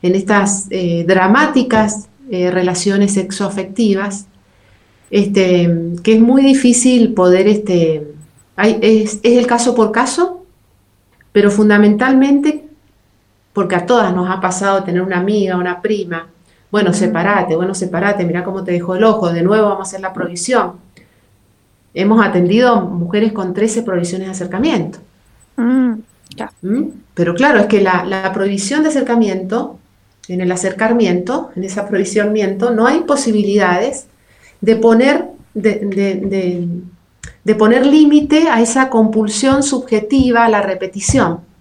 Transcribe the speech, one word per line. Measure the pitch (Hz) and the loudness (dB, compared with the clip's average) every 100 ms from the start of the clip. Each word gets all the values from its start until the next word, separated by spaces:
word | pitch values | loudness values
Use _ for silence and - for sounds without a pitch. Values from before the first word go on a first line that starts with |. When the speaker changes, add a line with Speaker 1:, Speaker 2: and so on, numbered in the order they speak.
Speaker 1:
en | 180 | 0
estas, | 190 190 208 196 - - | 0 2 0 2 -2 -6
eh, | 190 175 170 170 | -4 -2 -2 2
dramáticas, | 185 185 240 302 277 240 220 214 208 - _ 269 | 2 4 4 4 0 2 2 0 -4 -12 _ -10
eh, | 190 180 | -2 0
relaciones | 180 180 180 202 196 202 | 0 -2 -2 -2 2 2
sexoafectivas, | 202 190 - 196 196 185 - 226 190 202 196 - _ _ _ _ _ _ _ _ | 0 -4 -6 -6 -6 -8 -2 0 0 -2 -10 -16 _ _ _ _ _ _ _ _
este, | 202 202 196 185 180 175 170 165 175 | -2 0 2 2 2 2 0 -4 -4
que | - | 2
es | 220 | 4
muy | 226 269 | 6 6
difícil | 277 269 254 233 254 254 220 | 4 4 4 2 4 4 2
poder, | 208 180 180 202 | 2 2 4 2
este, | 208 - 175 165 156 147 - - _ _ - | 2 0 0 0 -2 -8 -18 -20 _ _ -2
hay, | 208 220 | 0 2
es, | 208 220 208 - | 4 4 2 -2
es | 247 240 | 2 2
el | 240 | 2
caso | 233 247 | 0 0
por | 226 208 | 2 2
caso, | 240 262 - 359 - - _ _ _ _ _ _ _ _ | 2 -2 0 -2 -4 -18 _ _ _ _ _ _ _ _
pero | 208 202 | 2 2
fundamentalmente | 202 208 208 208 208 254 269 277 285 294 302 - - _ _ _ _ _ _ _ | 4 4 6 4 4 2 4 4 2 0 -4 -8 -20 _ _ _ _ _ _ _
porque | - 180 175 | -4 -2 -2
a | 175 | 2
todas | 247 196 | 2 2
nos | 180 180 | -2 -4
ha | 185 | -4
pasado | 185 180 196 196 | -4 -2 0 -2
tener | 190 175 | 0 -2
una | 185 180 | -2 -2
amiga, | 185 208 185 180 | 0 0 0 -2
una | 180 175 | -4 -4
prima, | - 208 180 170 165 _ _ _ _ | -4 -4 -4 -10 -12 _ _ _ _
"Bueno, | 202 196 | -2 0
Speaker 2:
Ujú. | 175 | 0
Speaker 1:
separate, | 208 170 185 202 170 | -2 0 0 0 0
bueno, | 160 180 | -2 -2
separate, | 185 185 170 202 202 | -4 -6 -4 -2 -2
mirá | 175 175 | -2 -4
cómo | 175 190 | -6 -8
te | 185 | -4
dejó | 175 175 185 | -4 -4 0
el | |
ojo, | 220 214 180 | 2 2 -2
de | 170 | 0
nuevo | 175 214 208 | 0 2 0
vamos | 196 190 | -2 -8
a | |
hacer | 190 | -10
la | 190 | -10
provisión". | 185 180 175 - 254 180 - _ _ _ _ _ _ _ _ _ _ _ | -8 -8 -8 -2 -2 -2 -8 _ _ _ _ _ _ _ _ _ _ _
Hemos | - 196 220 | -4 2 2
atendido | 202 190 175 214 247 202 | 2 2 2 2 2 2
mujeres | 180 180 175 208 220 | -2 -6 -4 0 -2
con | 208 185 | -2 -6
trece | 175 220 226 | -2 -2 -2
prohibiciones | 226 180 170 185 190 | -4 -4 -4 -6 -8
de | |
acercamiento. | 190 175 185 294 247 160 - - _ _ _ _ - | -8 -8 -4 -2 -2 -4 -10 -20 _ _ _ _ -6
Speaker 2:
Mm, | 233 262 254 220 - _ _ - | -2 0 0 -4 -12 _ _ -14
ya. | - _ | -14 _
Speaker 1:
¿Mm? | 180 233 302 - _ | -6 -4 -4 -10 _
Pero | - 170 | -4 -4
claro, | 175 277 247 | 0 2 2
es | 202 | 2
que | 208 | 2
la, | 190 185 | 2 0
la | - 190 190 | -2 -6 -6
prohibición | 190 196 196 - 285 | -4 -4 -4 -4 -2
de | 311 | 0
acercamiento, | 277 247 233 214 185 185 220 277 - _ _ _ _ - | 0 -2 0 0 -2 -4 -6 -6 -12 _ _ _ _ -10
en | 180 | -4
el | 180 | -4
acercamiento, | 180 196 190 220 233 220 180 180 294 - - | -2 -4 -2 0 2 2 0 -2 -6 -6 -10
en | |
esa | 190 196 196 | -8 -8 -6
prohibición | 196 190 214 208 | -4 -2 -2 -2
miento, | 214 196 196 240 | -2 -2 -2 -2
no | 226 233 | 2 2
hay | 311 | 0
posibilidades | 339 277 254 214 208 202 185 180 240 - - _ _ _ _ _ | 0 -2 0 0 0 0 2 0 -2 -6 -16 _ _ _ _ _
de | 180 220 | 0 2
poner, | 226 226 262 302 - - - | 4 4 4 2 -2 -12 -14
de, | 220 214 208 | -2 -2 -2
de, | 202 185 196 185 | -4 -2 -2 -2
de, | 196 196 180 180 175 175 180 _ _ _ - - | -4 -2 -2 -4 -6 -8 -12 _ _ _ -20 -12
de | - | -2
poner | 214 208 240 277 | 2 4 4 4
límite | 302 294 294 - 302 330 | 4 6 4 4 2 2
a | 233 | 2
esa | 233 269 262 | 2 0 0
compulsión | 226 220 214 214 - 269 269 | 2 2 2 -2 0 0 2
subjetiva | 277 254 - 214 208 277 254 233 | 0 -4 -2 -4 0 0 2 2
a | 233 | 2
la | 214 | 2
repetición. | 196 185 190 202 - 269 185 170 - _ | -2 -4 -8 -8 -2 0 0 -4 -10 _